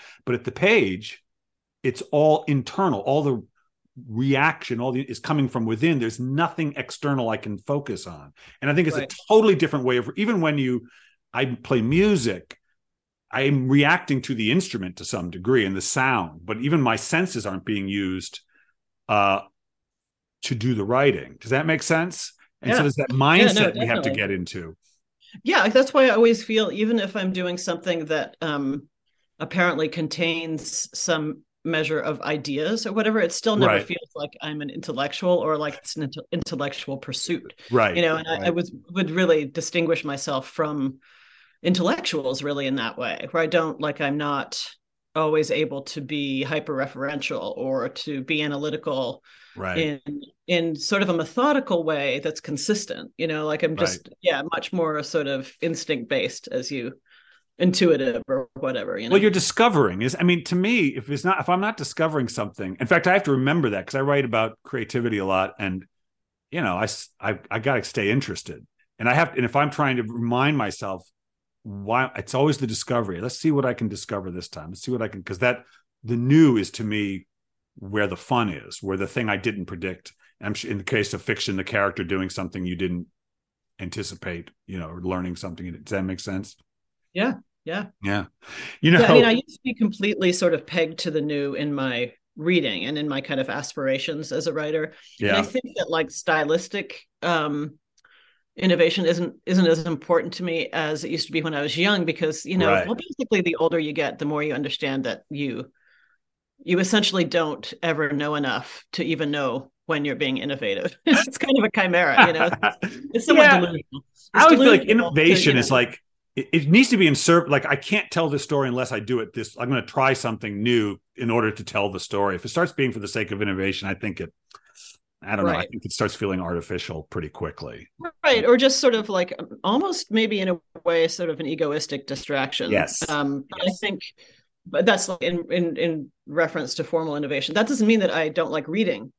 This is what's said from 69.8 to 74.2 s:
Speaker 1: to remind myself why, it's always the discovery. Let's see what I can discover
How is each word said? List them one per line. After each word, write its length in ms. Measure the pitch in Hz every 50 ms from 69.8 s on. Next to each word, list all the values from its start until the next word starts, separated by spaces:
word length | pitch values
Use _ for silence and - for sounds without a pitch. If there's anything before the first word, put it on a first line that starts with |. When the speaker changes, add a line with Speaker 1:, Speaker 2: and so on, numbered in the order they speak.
| 147 135 131 120
Speaker 1:
to 60 | 113
remind 540 | 107 120 120 117 117 120 127 135 147 151 135
myself 520 | 110 95 - - 107 98 95 92 - _ _ _ _ _ _ _ _ _ _ _ _
why, 480 | 110 98 98 98 104 113 127 131 - - 104
it's 160 | 98 - -
always 220 | 127 143 156 139 -
the 100 | 135 113
discovery. 540 | 110 - - - 123 120 110 98 90 85
Let's 180 | 107 127 - -
see 120 | - 160
what 140 | 147 139 127
I 80 | 127 120
can 140 | - 120 101
discover 440 | 101 95 - - 107 101